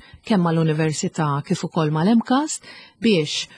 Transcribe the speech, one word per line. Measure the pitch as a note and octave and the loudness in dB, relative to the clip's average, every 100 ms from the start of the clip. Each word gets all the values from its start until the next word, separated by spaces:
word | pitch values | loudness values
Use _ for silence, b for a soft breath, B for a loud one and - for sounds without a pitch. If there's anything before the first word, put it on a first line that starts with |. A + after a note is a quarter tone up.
| B B | B B
kemm | - G#3 E3+ | -2 0 2
mal-Università | E3 D#3+ D#3 D#3 D3+ F#3 - D3+ C#3+ | 2 0 0 0 -2 -4 -2 -2 -2
kif | - F3+ D#3+ | -2 -4 -4
ukoll | - D3+ | -2 0
mal-MCAS | D#3 F3+ A#3 - B3+ D4+ - B B B B | 0 2 2 2 0 0 -6 B B B B
biex | A3+ F#3 D3 - - | 0 2 0 -4 -10